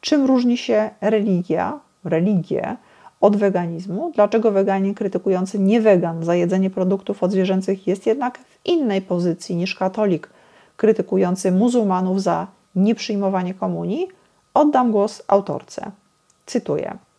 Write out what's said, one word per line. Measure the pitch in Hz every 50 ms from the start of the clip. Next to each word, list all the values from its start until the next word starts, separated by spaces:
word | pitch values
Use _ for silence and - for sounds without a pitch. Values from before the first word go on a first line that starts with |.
Czym | - - 302 294 277
różni | 269 262 254 247 247 240 240
się | - - 233 214 214 214 - _
religia, | - 202 220 220 202 220 190 175 180 - 165 170 180 185 269 294 - _ _ _ _
religie | 165 160 160 175 208 214 180 160 - 151 131 123 - - - _ _ _ _ _ - _ _
od | - 202 208 202
weganizmu? | 208 196 196 185 175 170 170 165 180 196 175 196 320 349 302
Dlaczego | - 208 208 - - 220 226
weganin | 202 196 196 196 196 196 196 196 202
krytykujący | - 208 196 196 175 - 196 190 180 185 185 - 208
niewegan | 190 190 214 240 220 220 202 180 175 170 165 165 165
za | 165 170
jedzenie | 175 175 175 180 190 190 190
produktów | 190 - 185 185 196 196 190 - 202 - -
odzwierzęcych | 180 208 190 185 190 190 190 185 - 196 196 - -
jest | 185 196 - -
jednak | 220 269 262 254 254 -
w | - _ _ _ _
innej | - 349 339 294 233 196 196
pozycji | 190 - 180 175 175 180 165 175 - - 185
niż | 170 175 190 -
katolik | - 190 190 190 - 214 202 180 156 - - _ _ _ _ _ _ _ _ _ _
krytykujący | - 214 220 - 196 - - 185 190 180 180 185 - 196
muzułmanów | 180 185 220 247 240 247 226 202 180 180 185 185 185 196
za | 190 185 170 165 175 190 _ _ _ _ _
nieprzyjmowanie | 190 190 208 233 220 - - 220 202 202 190 190 185 180 180 190
komunii? | 190 - 185 175 165 170 175 196 294 359 370 - _ _ _ _ _ _ _ _
Oddam | 262 302 302 294 269 254 240
głos | 214 208 202 214 - - - _
autorce. | 202 202 196 196 151 - - _ - - - - - _ _ _ _ _ _ _ _ _ _
Cytuję. | - - 247 - - 147 147 - - - - _ _ _